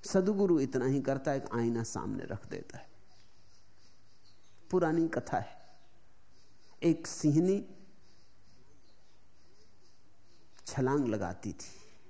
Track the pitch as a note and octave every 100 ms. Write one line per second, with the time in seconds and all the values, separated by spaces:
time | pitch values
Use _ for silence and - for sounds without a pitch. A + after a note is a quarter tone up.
0 | - G3 F#3 G3+ G3+ E3 C3+ C3+ B2 C#3
1 | C3 C3+ C#3 C#3 - A#2+ A#2 A#2 A#2 -
2 | - G2+ - G2+ - - - - - -
3 | - - - - - - - - - -
4 | - - - - - - - F3+ E3 D#3+
5 | E3 D#3+ - G2+ - - - - - -
6 | - - - - - - - - E3+ D#3+
7 | - - D3+ D3 F3+ G3+ - - - -
8 | - - - - - - - - - -
9 | - - - - - - - - - -
10 | - - - - - - - - B2+ C#3+
11 | B2+ G#2+ F2+ F#2 G#2 E2 - - - -
12 | -